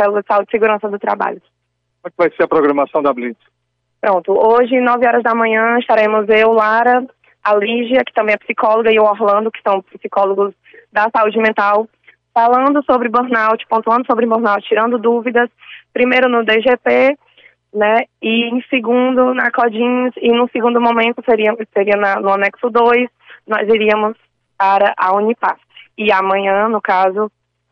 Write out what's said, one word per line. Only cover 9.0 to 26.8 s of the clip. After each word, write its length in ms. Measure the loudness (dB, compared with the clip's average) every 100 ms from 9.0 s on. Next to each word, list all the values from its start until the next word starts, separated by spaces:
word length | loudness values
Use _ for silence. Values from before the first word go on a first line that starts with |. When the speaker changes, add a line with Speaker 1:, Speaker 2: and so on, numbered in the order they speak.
Speaker 1:
o 40 |
Orlando, 460 | 2 2 0 0 -2
que 120 | -6 -4
são 140 | -4
psicólogos 720 | -4 -14 -6 -2 0 0 -2 -6 _ -20 _
da 160 | -4 -2
saúde 280 | 0 0 0
mental, 500 | 0 0 0 0 -2 _ _ _ _
falando 500 | 0 2 2 2 0
sobre 240 | 0 0 0
burnout, 580 | -2 -2 0 0 -2 -2
pontuando 380 | -4 0 0 0
sobre 200 | 0 0
burnout, 420 | 0 0 -2 -2
tirando 300 | -2 0 0
dúvidas, 500 | 0 0 0 0 -2 _ -20 -20 _
primeiro 360 | -2 0 2 2
no 160 | 0
D 160 | 0 0
G 160 | 2 0
P, 400 | 0 2 2 0 _ _ _ _ _
né, 320 | -2 0 0 -2 _
e 300 | -4 -2 -2
em 120 | -4 -4
segundo 640 | -4 0 0 0 0 0
na 180 | 0 -4
Codins, 600 | -2 -2 -2 -2 -2 -4 -2
e 120 | -2
no 200 | 0 -2
segundo 300 | -2 -2 0
momento 440 | 0 0 -2 -2
seria, 320 | -2 0 0 -2 -4
seria 240 | -4 0 0
na, 240 | 0 -2
no 100 | -2
anexo 380 | 0 -2 -4 -2
dois, 400 | 2 2 2 -2 _ -20 -20 -8
nós 200 | -4 0
iríamos 480 | 0 0 0 -2 -6 _ _ _ -2
para 340 | 0 2 2 0
a 200 | -2 0
Unipar. 400 | 0 -2 -4 -6 _ -20 -20 -6
E 160 | 0
amanhã, 560 | 0 0 0 0 0 0
no 140 | -2